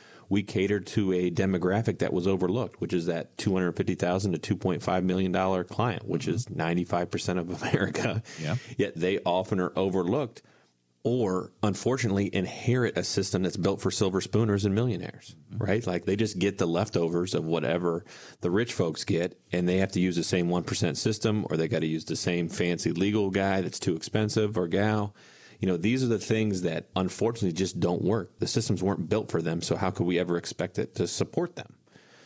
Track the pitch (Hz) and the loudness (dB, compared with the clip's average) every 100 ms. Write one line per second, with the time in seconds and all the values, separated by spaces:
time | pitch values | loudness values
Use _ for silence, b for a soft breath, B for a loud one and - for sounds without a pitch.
0 | B B B 98 98 - 98 101 95 110 | B B B 0 0 0 2 0 0 0
1 | 95 90 90 85 95 90 90 101 110 - | 2 2 2 2 2 2 2 2 0 0
2 | - 90 92 95 90 113 113 - 85 90 | 0 0 2 2 2 0 -2 -6 -2 -2
3 | 85 82 - - 104 95 90 82 95 90 | 0 -4 -6 -2 0 2 2 0 -2 0
4 | 87 95 101 82 - - 95 85 - 92 | 2 2 0 -2 -2 -2 0 0 0 2
5 | 92 92 95 92 92 92 87 - 120 87 | 2 2 2 2 2 0 -2 -2 -2 -2
6 | - 85 - 87 - 80 80 87 85 87 | -2 -2 -2 -2 -4 -2 0 0 0 0
7 | 87 95 - 90 85 85 - - 95 - | -2 -4 -2 -2 -4 -6 -2 0 0 -2
8 | 113 98 - B 76 123 B B 98 80 | -2 -2 -6 B -4 -4 B B -4 0
9 | 90 98 90 90 92 98 90 90 95 92 | 0 0 0 0 0 0 0 0 0 2
10 | 87 135 123 - - b b b _ _ | 0 0 -2 -10 -20 b b b _ _
11 | 113 123 104 92 - - 107 92 117 135 | 0 2 2 0 -2 -2 0 0 0 2
12 | 113 98 98 95 90 - - 127 117 87 | 2 2 0 0 -2 -2 0 2 2 0
13 | - - 92 92 92 92 92 98 123 - | -2 0 0 0 0 0 0 0 0 2
14 | 98 92 - 104 113 101 101 101 123 90 | 2 0 0 2 2 2 2 2 0 -2
15 | 90 - - - - 107 95 107 95 87 | -6 -12 -18 -20 -12 -4 0 0 0 -2
16 | 92 104 107 92 98 98 87 85 104 92 | 0 0 0 0 -2 0 0 2 0 0
17 | 85 87 90 82 80 82 65 87 87 85 | 0 0 0 -2 0 0 0 0 0 -2
18 | - B B B 87 98 120 - 85 78 | -6 B B B 0 0 0 -2 -2 -2
19 | - 85 90 - - 87 90 92 95 90 | -2 0 0 -6 -4 0 2 2 2 2
20 | 92 85 82 92 87 87 - - 85 69 | 2 0 0 0 2 0 0 0 0 0
21 | 113 107 113 107 - 80 82 80 80 80 | -2 0 0 0 0 0 0 0 0 -2
22 | - 78 90 87 85 - 87 85 82 82 | -4 -4 0 0 0 0 0 0 -2 0
23 | 101 107 98 98 98 95 104 - - 82 | 2 2 0 0 0 0 -2 -2 -2 -2
24 | - 110 107 110 104 110 87 92 107 107 | -2 0 0 2 0 0 0 2 2 0
25 | 101 - B B B B 95 87 101 131 | -2 -8 B B B B 0 2 2 2
26 | 127 107 - 110 110 92 90 80 - 92 | 2 0 0 2 2 0 0 -2 -4 -2
27 | 90 - 110 113 98 82 95 87 87 87 | -2 0 0 0 -2 0 -2 0 0 2
28 | 87 110 87 - - 117 110 87 95 95 | 2 0 -2 -6 -2 0 0 0 0 0
29 | 80 107 - 85 82 82 - 82 95 92 | 0 0 0 -2 0 -2 0 0 0 0
30 | 87 87 87 85 - - 90 - - - | 2 2 2 -2 -2 -6 -4 -4 -4 -2
31 | 87 - 90 - 175 - - - _ B | -2 -2 -2 -2 -4 -6 -16 -18 _ B
32 | B B | B B